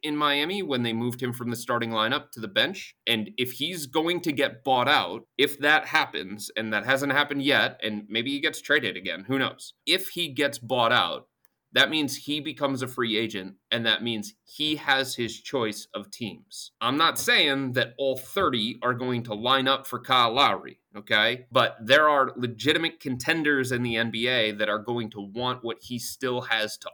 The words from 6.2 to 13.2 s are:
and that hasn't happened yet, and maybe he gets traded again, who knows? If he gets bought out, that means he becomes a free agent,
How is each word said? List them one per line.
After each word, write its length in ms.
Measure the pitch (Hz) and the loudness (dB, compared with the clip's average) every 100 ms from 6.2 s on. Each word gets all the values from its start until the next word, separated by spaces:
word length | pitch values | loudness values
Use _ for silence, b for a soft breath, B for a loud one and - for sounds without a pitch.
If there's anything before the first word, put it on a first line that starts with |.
| 92 104 - - | -8 -8 -8 -4
and 160 | 110 | -2
that 120 | 107 | 0
hasn't 280 | 110 135 143 | 2 2 2
happened 300 | 135 143 143 | 2 0 0
yet, 360 | 135 123 120 - | 2 4 4 0
and 200 | 110 104 104 | -6 -6 -4
maybe 240 | 110 120 | -4 -2
he 80 | 143 | -2
gets 200 | 156 156 | -4 -4
traded 360 | - 147 117 92 | 0 0 0 -4
again, 280 | 92 82 98 | -8 -8 -4
who 100 | 135 | -2
knows? 360 | 123 - - - - | -2 -6 -16 -10 -2
If 220 | 180 190 | -2 -2
he 200 | - 170 | -6 -6
gets 300 | 131 143 - | -2 -2 -2
bought 340 | 117 127 117 | -2 2 4
out, 340 | 120 87 78 - _ _ _ _ | 4 2 -2 -12 _ _ _ _
that 160 | 123 139 | 2 2
means 260 | 156 143 - | 2 -2 -4
he 240 | - 151 | -6 -6
becomes 400 | 147 - 143 131 | -6 -4 -2 -2
a 80 | 123 | -4
free 300 | 127 120 | -2 0
agent, 380 | 107 | 0